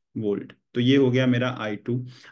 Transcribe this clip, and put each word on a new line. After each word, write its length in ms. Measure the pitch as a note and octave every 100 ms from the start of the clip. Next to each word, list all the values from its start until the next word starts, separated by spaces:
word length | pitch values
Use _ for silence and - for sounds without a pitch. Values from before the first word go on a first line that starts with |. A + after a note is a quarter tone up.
| _ -
वोल्ट, 360 | G#2+ G2 - - _
तो 60 | -
ये 160 | B2 C#3
हो 140 | C3
गया 160 | B2 B2+
मेरा 220 | B2 B2 A#2+
आई 160 | A2 G#2
टू। 200 | - B2 B2 - -